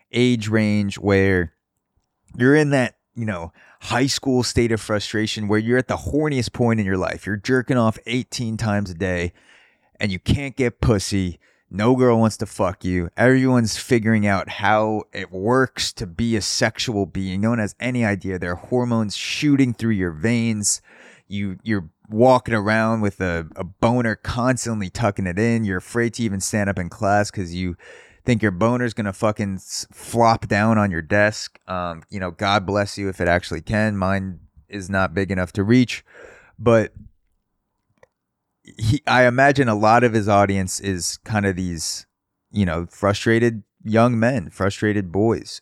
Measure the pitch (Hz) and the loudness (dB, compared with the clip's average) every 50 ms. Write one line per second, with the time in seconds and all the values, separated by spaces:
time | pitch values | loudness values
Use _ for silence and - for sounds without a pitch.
0 | _ _ - 117 123 123 123 113 104 107 110 110 107 104 104 107 101 98 - - | _ _ 0 2 2 2 2 0 -2 0 0 2 2 2 0 0 -2 -4 -4 -4
1 | - 101 98 98 98 98 95 90 87 85 _ _ _ _ _ _ _ _ _ _ | 0 2 2 4 4 4 2 2 0 -2 _ _ _ _ _ _ _ _ _ _
2 | _ _ _ _ _ _ - - 123 131 143 156 151 143 143 135 123 110 - _ | _ _ _ _ _ _ -2 2 4 6 6 6 4 4 2 0 0 -2 -4 _
3 | _ _ - 120 113 107 98 87 85 92 - _ _ _ _ _ - - 110 120 | _ _ -10 -8 -6 -6 -6 -8 -8 -12 -14 _ _ _ _ _ -8 -4 -2 0
4 | 139 135 - - - 135 127 127 120 - - 127 120 113 113 107 - - 107 104 | 0 0 -2 -2 -2 0 0 0 0 0 0 0 2 2 0 -2 -4 -4 -4 -4
5 | - - - 107 110 107 - 107 107 101 107 110 113 117 123 127 123 - 98 85 | -4 -4 -4 -2 -2 -2 -4 -4 -2 0 0 0 2 2 2 0 0 -2 -4 -6
6 | - 92 - 147 151 156 143 127 113 - - - 123 117 113 110 101 95 95 92 | -4 -2 -2 0 0 0 0 -2 -4 -4 -2 0 2 2 2 2 0 0 0 -2
7 | 90 80 80 76 - 92 104 104 - - 131 127 120 - 139 123 113 110 107 - | -2 -4 -6 -6 -8 -8 -8 -6 -2 0 0 0 0 0 0 2 2 2 0 -2
8 | - 113 117 127 - - - - 123 113 110 107 113 110 101 104 101 92 92 82 | -6 -6 -6 -6 -6 -6 -8 -8 -6 -6 -4 -2 -2 0 0 0 -2 -4 -6 -4
9 | 98 92 90 87 85 87 - _ _ _ _ _ _ _ _ _ _ _ _ - | -4 -2 -2 -2 -2 -4 -6 _ _ _ _ _ _ _ _ _ _ _ _ -6
10 | - 104 92 90 - - - 143 139 135 - - 127 120 - - - 120 113 98 | -6 -4 -4 -2 0 0 0 0 -2 -4 -2 -2 -2 -2 -2 0 2 2 2 2
11 | - - 104 98 92 90 82 - _ _ _ _ _ - - 95 107 120 131 127 | 0 -2 -2 -2 -2 -2 -6 -10 _ _ _ _ _ -10 -4 0 2 4 4 4
12 | 127 123 117 113 113 110 - - 110 - - - 104 90 92 - - 92 90 90 | 4 4 4 4 4 2 0 -2 -8 -8 -4 -4 -2 -2 -4 -4 -4 -2 -2 -2
13 | 87 87 - - 113 127 131 131 131 131 127 123 117 107 - - - - 131 117 | -2 -4 -2 2 4 4 4 4 4 2 2 2 2 0 -2 -4 -2 0 0 2
14 | 104 113 113 107 104 104 98 92 80 - - - 101 98 107 107 110 110 110 104 | 2 2 2 2 2 2 0 0 -2 -6 -6 -2 0 2 2 2 2 0 -2 -4
15 | - _ - - 95 85 87 92 95 110 123 131 131 123 - - - - - - | -6 _ -12 -12 -12 -10 -8 -4 -2 0 2 2 0 0 -2 -6 -8 -8 -8 -8
16 | 113 90 82 - 117 117 113 107 - - - - 127 110 - - - - 110 101 | -12 -10 -6 -4 -2 -2 -2 -2 -2 -4 -2 -2 -2 -2 -2 -4 -6 -2 -2 -2
17 | 98 78 - 95 95 95 92 98 104 113 120 117 104 92 - - - 127 127 123 | -2 -2 -4 -6 -6 -4 -4 -2 0 0 0 0 -2 -4 -6 -8 -6 -4 -2 -2
18 | 117 104 101 90 - 98 92 90 90 87 87 - - - 127 123 123 120 117 113 | 0 0 -2 -2 -4 -6 -6 -6 -4 -6 -6 -8 -6 -4 -2 -2 0 0 0 0
19 | 110 101 - - - - - - 147 147 143 131 135 123 117 - 113 113 110 95 | 0 -2 -4 -8 -8 -6 -4 -2 0 2 4 4 2 2 0 -2 -2 0 0 0
20 | 90 87 80 76 78 113 120 117 117 117 110 104 104 - - - _ _ - - | 0 -2 -2 -2 -2 0 0 0 0 0 -2 -2 -2 -2 -4 -4 _ _ -20 -20
21 | - - - _ _ - 95 101 101 98 92 - - 110 110 98 82 80 _ _ | -20 -20 -20 _ _ -10 -8 -6 -6 -6 -8 -8 -4 -2 -2 -2 -4 -6 _ _
22 | _ - 107 107 120 131 127 123 - - 117 107 98 107 110 110 110 113 113 113 | _ -4 0 4 4 6 4 4 2 0 -2 0 0 0 0 0 0 0 0 0
23 | 107 101 - - 98 90 85 82 82 80 - 92 95 82 - - - 113 120 123 | -2 -2 -2 -2 -4 -2 -2 -4 -6 -8 -10 -12 -12 -12 -6 0 0 2 2 2
24 | 120 113 104 - - - - 123 117 127 127 120 - 120 113 107 98 90 - - | 0 -2 -4 -6 -6 -8 -4 -2 0 0 0 -2 -4 -6 -6 -6 -6 -6 -4 -2
25 | 113 104 104 - 98 92 87 95 110 117 117 113 110 98 92 92 - - - 120 | -2 -2 -2 -2 -4 -4 -2 0 0 0 0 0 -2 -2 -4 -4 -6 -4 -2 -2
26 | 117 120 - - 117 107 98 98 - - - 107 101 98 98 95 90 85 - - | -2 -2 -2 -4 -4 -4 -4 -4 -4 -2 -2 -2 0 -2 -2 -4 -6 -8 -6 -4
27 | 104 98 101 104 104 - - 104 92 85 85 90 92 90 87 - - - - - | 0 2 2 2 0 -2 -4 -8 -8 -6 -6 -4 -4 -4 -6 -8 -12 -20 -20 -20
28 | - _ _ _ - - 123 107 110 104 92 87 110 117 123 123 123 117 104 - | -20 _ _ _ -2 -2 0 2 0 0 0 2 0 0 0 0 -4 -4 -6 -6
29 | 107 101 92 - 120 107 104 - 107 101 95 92 - - - - - - - - | -6 -6 -4 -2 -2 -2 0 -2 -4 -6 -6 -8 -10 -12 -12 -12 -12 -12 -16 -20
30 | - - - 117 117 113 113 - - - 110 101 107 113 113 107 104 101 85 80 | -12 -4 0 2 4 4 4 2 0 0 0 2 4 4 4 4 2 0 0 -4
31 | 78 73 101 104 104 107 110 - - - _ _ _ - 92 90 90 87 85 82 | -2 0 2 2 2 2 0 -2 -10 -14 _ _ _ -10 -8 -6 -6 -6 -8 -10
32 | - _ 104 101 92 90 85 - 104 98 101 107 95 90 98 104 101 101 - 101 | -14 _ -10 -8 -6 -6 -6 -4 0 0 0 0 0 0 0 0 0 -2 -4 -6
33 | 101 95 92 - 90 85 85 87 - - 87 80 - - - 107 107 107 104 98 | -6 -6 -4 -2 0 2 2 2 0 -4 -8 -8 -6 -2 0 0 0 0 0 -2
34 | 92 95 98 98 95 95 87 82 - - _ - - - 101 101 92 90 98 95 | 0 0 -2 -2 -4 -6 -10 -12 -16 -20 _ -20 -18 -14 -12 -12 -8 -4 -2 0
35 | 95 90 80 95 98 90 98 92 90 - - 107 95 104 120 127 123 - - - | 0 0 0 -2 -2 -2 -2 -2 -4 -4 -2 0 2 4 4 4 4 2 -2 -10
36 | - _ - - - - - - _ _ _ - 110 120 117 113 104 - - - | -14 _ -20 -20 -20 -20 -20 -20 _ _ _ -2 2 4 4 4 2 0 -6 -16
37 | - - _ _ _ _ _ _ _ _ _ _ _ _ _ _ _ _ _ _ | -20 -20 _ _ _ _ _ _ _ _ _ _ _ _ _ _ _ _ _ _
38 | _ _ _ _ _ _ _ _ _ _ _ _ - - - - 113 113 143 135 | _ _ _ _ _ _ _ _ _ _ _ _ -20 -20 -10 -4 0 0 0 0
39 | - 120 117 127 127 123 120 127 135 143 143 139 135 117 107 104 107 107 117 120 | 2 2 4 6 6 6 6 6 4 4 6 4 2 2 2 2 4 6 6 6
40 | 123 120 110 113 101 107 104 101 101 98 98 98 92 90 - - - 98 95 87 | 6 4 2 2 2 4 4 4 4 4 2 0 -2 -4 -6 -6 -4 -4 -4 -4
41 | 85 - - - - - 113 104 101 98 90 87 92 90 85 80 - - - - | -4 -6 -8 -8 -8 -4 -2 0 0 0 0 -2 -4 -6 -6 -6 -6 -8 -8 -10
42 | - _ _ _ _ _ _ _ _ _ - 110 98 87 80 82 85 - - - | -14 _ _ _ _ _ _ _ _ _ -2 0 0 0 0 -2 -6 -8 -4 0
43 | - 98 101 - - 117 113 113 117 120 113 107 - _ _ _ - 110 107 113 | 0 0 2 2 2 2 4 4 4 2 0 -2 -10 _ _ _ -4 0 2 4
44 | 117 123 120 113 113 120 139 120 80 - - - 98 101 - - 110 107 101 104 | 4 4 4 2 0 0 0 -2 -6 -8 -6 -4 -2 -2 -2 0 0 0 0 0
45 | 98 90 82 95 107 113 104 82 - - - - | -2 -2 -2 0 2 2 0 -2 -4 -10 -16 -14